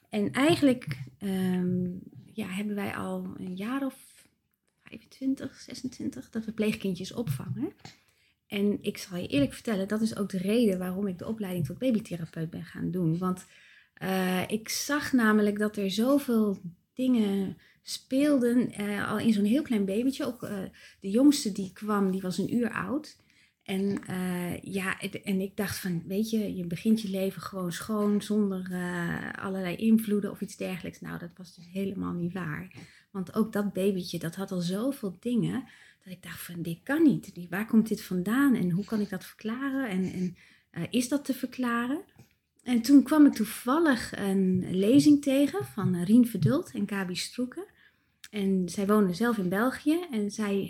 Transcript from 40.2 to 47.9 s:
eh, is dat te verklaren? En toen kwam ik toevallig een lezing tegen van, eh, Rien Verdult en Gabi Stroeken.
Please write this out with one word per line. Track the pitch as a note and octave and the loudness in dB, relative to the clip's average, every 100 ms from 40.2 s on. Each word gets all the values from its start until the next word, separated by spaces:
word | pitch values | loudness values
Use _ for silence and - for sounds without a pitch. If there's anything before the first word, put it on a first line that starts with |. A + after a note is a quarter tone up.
| F3+ - - _ _ | -4 -6 -18 _ _
eh, | E3+ E3+ | -8 -4
is | A#3+ B3 | -2 -2
dat | C#4+ | -2
te | C#4+ | -4
verklaren? | C4 B3+ - B3 A#3 B3 D#4 - - - _ _ _ | -6 -6 -4 -4 -2 -2 -6 -8 -20 -20 _ _ _
En | - A#3+ | -2 0
toen | A3+ C#4+ | 8 8
kwam | - D#4 C#4+ | 8 8 8
ik | |
toevallig | - G#3+ - B3 D4+ D#4+ A#3+ - - | 6 -2 -4 0 4 4 4 0 -4
een | G3 G3 F#3 F#3 - | 0 2 4 2 0
lezing | F#3 G3 C#4 D4 C#4+ | 2 6 8 8 8
tegen | C#4+ C4 C#4+ G4 G#4 | 6 4 2 0 -4
van, | - F#3 | -2 0
eh, | F3+ | 0
Rien | F3 A#3 A#3 | 6 8 8
Verdult | F#3+ A3 C#4 F4 | 4 2 2 -2
en | A3+ G3+ | -6 -4
Gabi | G3+ F3+ F3 | -4 -4 -6
Stroeken. | - - B3 E4 G4+ _ _ | -8 -6 -8 -8 -14 _ _